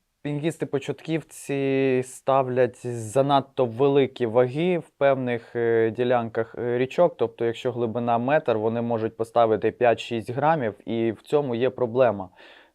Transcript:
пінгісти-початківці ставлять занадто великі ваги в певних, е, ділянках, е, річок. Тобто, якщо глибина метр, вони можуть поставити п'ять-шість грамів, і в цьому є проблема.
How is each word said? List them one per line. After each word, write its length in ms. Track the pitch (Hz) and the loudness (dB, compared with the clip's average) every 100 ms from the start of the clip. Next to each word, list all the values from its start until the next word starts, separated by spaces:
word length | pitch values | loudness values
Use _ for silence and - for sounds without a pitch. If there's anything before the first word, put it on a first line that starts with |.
| _ _ | _ _
пінгісти-початківці 1800 | 143 147 160 - 143 139 - - - 160 - - - 139 135 135 135 127 | -8 -4 -4 -4 -6 -4 -6 -10 -4 -6 -6 -16 -8 -4 0 2 2 0
ставлять 840 | 123 - - 135 131 123 123 - 123 | -2 -8 0 2 2 2 0 0 -10
занадто 800 | 120 110 131 139 139 131 - 123 | -8 -2 0 4 2 0 -2 -2
великі 600 | 113 139 139 131 - 120 | 2 2 4 2 0 0
ваги 520 | 113 123 135 175 175 | 2 2 0 -2 -2
в 100 | - | -6
певних, 680 | _ 139 135 127 117 - 120 | _ 2 2 -2 -6 -6 -2
е, 340 | 117 113 113 | 2 2 2
ділянках, 640 | 110 123 123 113 113 110 - | 0 0 0 0 -4 -6 -6
е, 200 | 120 120 | -4 -2
річок. 380 | 131 - 175 - | -2 2 0 2
Тобто, 280 | 113 - | -4 -2
якщо 280 | 117 113 131 | -4 -2 -6
глибина 460 | 117 117 113 120 117 | -4 -4 -2 -2 0
метр, 380 | 123 156 156 110 | 2 0 0 0
вони 260 | 110 117 | 0 -2
можуть 340 | 117 117 110 - | -2 -2 -4 -6
поставити 540 | 117 120 113 107 113 | -2 2 4 4 0
п'ять-шість 600 | - 120 113 - 117 104 | 2 2 2 -2 -8 -6
грамів, 580 | 120 147 165 113 98 - | -2 0 0 -2 -6 -6
і 240 | 113 113 | -2 -2
в 100 | 107 | -4
цьому 320 | - 151 143 | -2 -2 -2
є 160 | 117 127 | -2 -2
проблема. 580 | 123 120 120 123 101 92 - - - _ | 0 -2 2 2 2 -8 -14 -20 -20 _